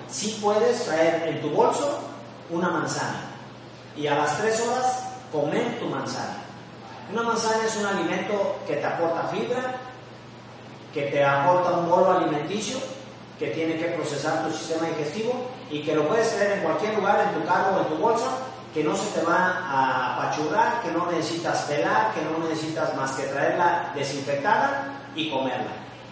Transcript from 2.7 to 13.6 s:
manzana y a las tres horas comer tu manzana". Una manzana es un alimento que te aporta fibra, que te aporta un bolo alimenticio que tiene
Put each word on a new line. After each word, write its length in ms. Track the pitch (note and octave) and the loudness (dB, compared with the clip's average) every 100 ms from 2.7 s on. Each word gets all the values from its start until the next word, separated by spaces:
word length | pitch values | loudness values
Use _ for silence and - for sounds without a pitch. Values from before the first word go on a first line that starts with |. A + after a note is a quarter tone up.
manzana 500 | E3 C3+ C#3+ C#3+ - - - - - - - - D3+ | 0 -2 -2 -4 -4 -8 -14 -16 -16 -18 -18 -14 -4
y 100 | D3 | 0
a 80 | |
las 240 | D3+ D3 - | 2 2 2
tres 220 | A3 A3+ A#3+ | 2 2 2
horas 380 | B3+ B3+ B3+ - - - | 2 2 0 -4 -10 -6
comer 480 | D3 C#3+ G#3 A#3+ - | -2 0 2 0 -2
tu 80 | E3 | -4
manzana". 520 | C3+ A#2+ - - - - - - - - - - | -4 -4 -4 -6 -8 -12 -14 -16 -18 -16 -16 -6
Una 100 | G#3+ | -2
manzana 420 | A#3 A3 A3 A3 A3 | 0 2 2 2 2
es 100 | G#3 | 0
un 100 | G3+ | 0
alimento 680 | F#3 E3 F#3 - G#3 F#3+ - - | 0 0 -2 0 0 0 -2 -4
que 100 | D3 | -2
te 100 | - | -2
aporta 420 | D#3+ E3 E3 - | 0 0 0 -2
fibra, 460 | F#3 A#3 B3 B3+ B3+ - - - - - - - - - - - | -2 0 0 -2 -4 -10 -14 -16 -18 -18 -18 -18 -18 -18 -18 -10
que 100 | D3 | -4
te 200 | C#3 C#3+ | 0 4
aporta 500 | C#3 C#3+ - F3+ F3 | 4 4 6 6 4
un 180 | E3+ E3 | 2 4
bolo 220 | F3+ F#3 | 6 6
alimenticio 680 | F3+ D#3+ D3 D#3+ G#3 - C4 - - - - - - | 6 2 0 -2 -2 -2 -4 -6 -10 -14 -16 -16 -6
que 100 | D3 | -4
tiene 280 | D#3+ | -2